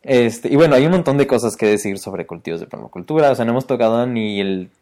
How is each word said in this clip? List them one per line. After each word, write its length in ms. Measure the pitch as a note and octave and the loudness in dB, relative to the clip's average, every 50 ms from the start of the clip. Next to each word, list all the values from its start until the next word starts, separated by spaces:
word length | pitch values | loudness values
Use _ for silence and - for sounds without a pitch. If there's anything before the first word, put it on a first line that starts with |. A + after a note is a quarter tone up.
Este, 480 | _ - C3+ B2 A#2+ A2+ A2+ - - - | _ 2 2 4 2 2 -2 -4 -4 0
y 60 | C3+ | 4
bueno, 180 | C#3+ E3 D#3 C#3 | 4 4 6 4
hay 100 | B2+ C#3 | 4 4
un 60 | D#3+ | 4
montón 260 | F3+ F#3 E3 C#3 C3+ | 2 2 0 0 0
de 80 | C#3+ C#3 | 0 2
cosas 300 | C3+ C3+ A2+ A#2+ A2+ G#2 | 2 0 0 0 -4 -4
que 100 | - A2+ | 0 2
decir 320 | G#2+ G#2+ G2+ - G#2 G2 G2 | 2 2 0 -2 -6 -8 -8
sobre 260 | - G2 F#2 F2+ E2+ | -10 -10 -10 -10 -10
cultivos 340 | - E2+ E2+ _ E2 E2 E2 | -10 -14 -14 _ -10 -10 -10
de 80 | E2+ | -10
permacultura. 640 | - - - A#1 - - F2+ F2 - D#3 D#3+ D3+ C#3 | -14 -16 -18 -18 -16 -16 -16 -10 -2 0 2 4 4
O 40 | B2+ | 2
sea, 100 | A#2 A#2 | 2 0
no 60 | A2+ | 0
hemos 140 | A#2 C3 C3 | 0 -2 -2
tocado 400 | - C3+ A#2+ A#2+ A2+ A2+ A#2 B2 | -2 -2 0 2 2 2 0 -2
ni 360 | B2+ B2 A2+ A2 G#2 G#2 G2+ | -2 -2 -4 -4 -4 -4 -4
el 280 | G2 G2 F#2+ F#2 F#2 - _ _ | -2 -2 -4 -4 -6 -12 _ _